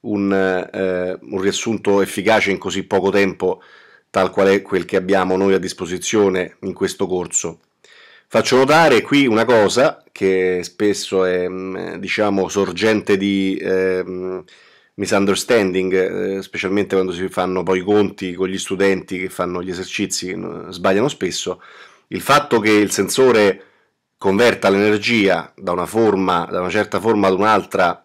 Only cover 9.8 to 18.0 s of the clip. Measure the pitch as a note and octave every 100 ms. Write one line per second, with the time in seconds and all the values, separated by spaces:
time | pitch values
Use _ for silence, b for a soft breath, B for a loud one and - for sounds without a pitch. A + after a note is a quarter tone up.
9.8 | D3 - _ - G2 F#2 F#2 F2+ F2 _
10.8 | G#2 G2 - F#2+ F#2 F2+ F2+ F#2 F#2+ F#2
11.8 | F2+ F2 F#2+ - G#2+ G2+ F2+ G2+ F#2+ F2+
12.8 | A2 G#2+ - G2+ G2 G2 F#2+ F#2+ G2 F#2+
13.8 | F#2+ F#2 F#2 F#2 F#2 F#2 F#2+ b b b
14.8 | b - G2 G2+ G2 F#2+ - A#2+ F#2+ F#2
15.8 | F#2 F#2 F#2 F#2+ F#2+ G2 F#2+ - F#2+ G2
16.8 | G2 G2 F#2+ F2 F#2 F2+ F#2 F#2 F2 F#2
17.8 | F2+ G#2